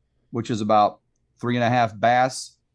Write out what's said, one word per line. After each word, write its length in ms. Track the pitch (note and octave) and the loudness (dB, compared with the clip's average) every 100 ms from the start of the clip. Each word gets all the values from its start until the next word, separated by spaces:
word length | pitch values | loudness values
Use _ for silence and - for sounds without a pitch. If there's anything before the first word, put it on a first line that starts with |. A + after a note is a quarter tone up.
| _ _ _ | _ _ _
which 180 | A#2+ A#2 | -8 -6
is 100 | G#2+ | -4
about 380 | G#2+ G#2+ G#2 - _ _ _ _ | 2 2 2 -2 _ _ _ _
three 160 | A#2+ B2 | -4 0
and 80 | |
a 40 | A#2 | 0
half 300 | B2 A2+ G#2 | 2 0 0
bass, 580 | A2+ B2 C3 - - _ _ | 2 2 0 -4 -16 _ _